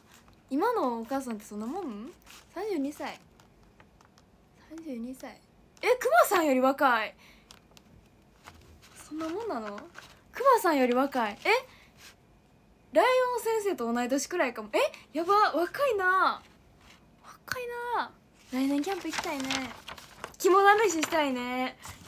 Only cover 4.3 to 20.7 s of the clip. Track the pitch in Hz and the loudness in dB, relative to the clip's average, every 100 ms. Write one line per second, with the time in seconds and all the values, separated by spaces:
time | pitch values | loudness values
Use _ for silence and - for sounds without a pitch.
4.3 | _ _ _ - 320 320 240 240 262 254 | _ _ _ -20 -16 -10 -10 -10 -12 -16
5.3 | - _ _ _ - 370 508 494 659 605 | -18 _ _ _ -4 0 2 4 4 6
6.3 | 381 320 262 262 269 - 233 208 - - | 4 4 4 2 4 2 2 -2 -10 -20
7.3 | - - - _ - _ - _ _ _ | -20 -20 -20 _ -20 _ -20 _ _ _
8.3 | _ - - - - - - - 302 320 | _ -20 -20 -20 -20 -20 -20 -14 -8 -6
9.3 | 349 453 277 214 202 320 - - - _ | -6 -6 -6 -8 -12 -16 -20 -20 -20 _
10.3 | - 523 466 370 294 254 247 277 269 214 | 0 4 6 4 2 2 2 2 0 -4
11.3 | 208 320 466 523 - - _ - - _ | -2 2 2 0 -20 -20 _ -20 -20 _
12.3 | _ _ _ _ _ _ 302 453 508 494 | _ _ _ _ _ _ 2 4 4 2
13.3 | 494 453 453 403 294 233 233 247 269 - | -2 -2 -2 -2 -4 -4 -2 -2 -2 -2
14.3 | 359 269 240 214 320 587 - - 285 339 | -2 -2 -4 -4 0 0 -2 -10 -6 2
15.3 | 403 403 269 339 - 554 415 370 370 320 | 2 4 2 -2 0 0 2 2 2 2
16.3 | 202 - - _ _ - - _ _ - | 0 -10 -20 _ _ -20 -20 _ _ -20
17.3 | - - 508 480 480 480 453 254 - _ | -18 -10 -8 -8 -8 -4 -4 -4 -10 _
18.3 | _ - 254 269 285 294 381 330 311 359 | _ -8 -4 -2 -2 -2 -6 -6 -6 -6
19.3 | 285 262 269 254 - - - - - - | -6 -4 -4 -6 -14 -18 -18 -18 -18 -18
20.3 | - 381 381 392 | 0 4 6 8